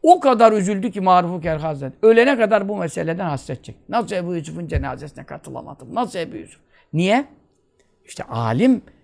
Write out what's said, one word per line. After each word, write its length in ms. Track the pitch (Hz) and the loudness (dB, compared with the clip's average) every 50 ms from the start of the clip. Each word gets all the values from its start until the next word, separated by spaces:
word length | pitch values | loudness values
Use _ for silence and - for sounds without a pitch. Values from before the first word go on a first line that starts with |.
O 180 | - 311 359 339 | 8 6 6 6
kadar 320 | 320 269 254 214 233 220 | 6 2 4 6 6 6
üzüldü 380 | 214 214 180 190 208 196 196 233 | 6 4 0 0 -2 -2 -4 -6
ki 100 | - 202 | -6 -2
Maruf-u 400 | 185 185 185 180 175 170 180 180 | 2 4 4 4 4 0 -6 -6
Kerhi 220 | 156 170 160 156 | -4 -4 -4 -4
Hazretleri. 500 | 156 160 151 139 139 131 - _ - 220 | -4 -6 -6 -6 -10 -12 -6 _ 4 6
Ölene 240 | 226 226 240 269 277 | 6 8 6 4 4
kadar 320 | 233 226 202 220 208 196 196 | 2 2 2 2 0 0 -2
bu 80 | 208 | -6
meseleden 480 | 196 175 160 - 175 165 160 165 180 196 | -6 -6 -6 -6 -6 -6 -4 -4 -6 -4
hasredecek. 520 | 165 143 131 - - 131 - - - - _ _ - | -6 -6 -6 -8 -10 -12 -12 -12 -20 -20 _ _ -4
"Nasıl 280 | 190 240 214 170 202 | -4 -4 -4 -2 -6
Ebu 180 | 180 175 175 180 | -6 -6 -4 -6
Yusuf'un 320 | 170 147 160 156 165 170 | -8 -8 -10 -12 -12 -10
cenazesine 580 | 151 - 143 135 135 127 123 143 143 _ 139 - | -4 -4 -4 -4 -4 -10 -10 -14 -18 _ -20 -16
katılamadım? 720 | - 143 147 - - 131 123 127 - 123 _ 127 120 160 | -16 -16 -16 -16 -16 -16 -16 -16 -16 -18 _ -18 -10 -6
Nasıl 240 | 226 247 185 - 180 | -6 -6 -6 -6 -10
Ebu 180 | 165 - - | -10 -10 -12
Yusuf?" 240 | - - - _ _ _ _ _ _ _ _ | -18 -18 -18 _ _ _ _ _ _ _ _
Niye? 320 | - 151 175 190 214 254 285 - - _ _ _ _ _ _ _ _ _ _ _ _ _ _ | -2 -2 0 2 2 0 0 -4 -16 _ _ _ _ _ _ _ _ _ _ _ _ _ _
İşte 200 | - - - - | -18 -14 -14 -12
alim 580 | - - 113 117 110 113 131 220 262 254 - _ - _ _ | -8 -6 -4 -2 -2 0 2 2 2 2 0 _ -16 _ _